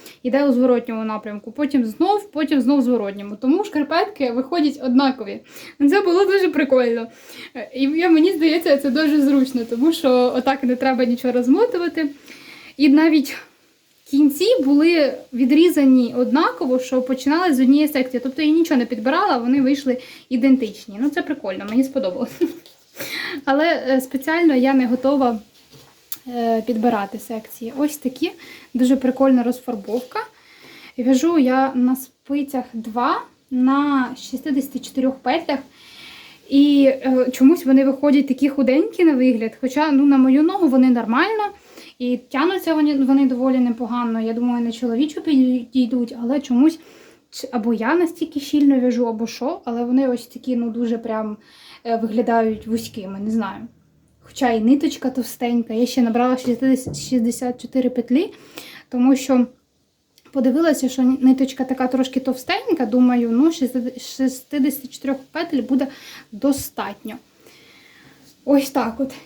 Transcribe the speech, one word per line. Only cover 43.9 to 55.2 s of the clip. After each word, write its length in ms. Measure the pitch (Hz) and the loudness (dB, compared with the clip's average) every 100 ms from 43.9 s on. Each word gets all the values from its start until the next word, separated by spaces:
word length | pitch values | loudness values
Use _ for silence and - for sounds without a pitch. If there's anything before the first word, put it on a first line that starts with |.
| 240 233 226 | -4 -4 -4
Я 120 | 226 | -4
думаю, 320 | 233 240 240 | -4 -2 -2
на 80 | 233 | -4
чоловічу 480 | 226 247 233 302 - | -4 -4 -2 -2 -4
підійдуть, 960 | 320 269 254 254 240 262 233 247 233 233 | 0 2 2 0 -2 -2 0 -2 -4 -6
але 180 | 233 277 | -4 -4
чомусь, 380 | 277 240 311 320 - - - _ _ | 0 2 2 0 -10 -20 -20 _ _
ч-, 180 | - - | -16 -8
або 220 | 240 226 | -6 -4
я 200 | 220 226 | -2 0
настільки 460 | 339 330 - 320 277 | 0 -2 -4 -10 -8
щільно 400 | - 294 277 262 | -4 2 4 4
в'яжу, 280 | 247 233 233 | 2 0 -2
або 180 | 220 226 | -4 -8
що, 340 | - 262 - | -6 -8 -6
але 200 | 247 233 | -8 -6
вони 240 | 240 254 269 | -2 0 0
ось 180 | 240 - | -2 -8
такі, 300 | - 262 240 | -12 -6 -4
ну, 140 | 233 | -4
дуже 280 | 226 233 226 | -4 -4 -4
прям, 380 | 226 220 214 214 _ - - - | -4 -6 -6 -10 _ -20 -20 -12
е, 120 | 233 226 | -6 -4
виглядають 680 | 220 220 233 233 220 208 214 | -2 -2 0 0 0 -4 -6
вузькими, 540 | 226 - 226 190 196 | -6 -6 -14 -14 -10
не 100 | 208 | -6
знаю. 360 | 226 196 202 233 _ _ _ _ _ | -4 -4 -10 -18 _ _ _ _ _
Хоча 280 | - - 247 | -20 -2 0
і 100 | 226 | 2
ниточка 500 | 220 285 311 - 262 | 2 2 0 -4 -6
товстенька, 640 | 262 | -6